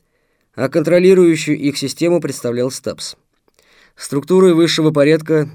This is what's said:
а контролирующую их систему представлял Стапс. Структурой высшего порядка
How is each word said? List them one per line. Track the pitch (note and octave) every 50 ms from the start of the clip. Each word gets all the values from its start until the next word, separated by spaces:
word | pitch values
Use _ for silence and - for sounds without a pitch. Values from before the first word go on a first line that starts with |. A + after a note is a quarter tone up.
| _ _ _ _ _ _ _ _ _ _ _
а | - C3 C3+
контролирующую | - E3+ D3 D#3+ F3 F3 F3+ F#3 F#3+ F#3 F3+ E3+ D#3+ D3+ - D3+ D3+
их | - C3+ C#3+ C#3 -
систему | C#3 B2+ - - D#3+ E3+ F3 E3
представлял | D#3 C#3+ B2+ - - A#2+ A#2+ A#2+ B2 C3
Стапс. | B2+ - - G#2 E2 - - - - _ _ _ _ _ _ _ _ _ _ _ _ _ _ _ _
Структурой | - - - C3+ C#3+ C#3 - F3+ F#3+ F#3 F3+ E3
высшего | D#3+ E3+ D#3 - E3 D#3 D#3
порядка | D3+ C#3+ C#3+ D3+ D#3+ D#3+ D#3 D#3 D#3+ D#3 D3 D#3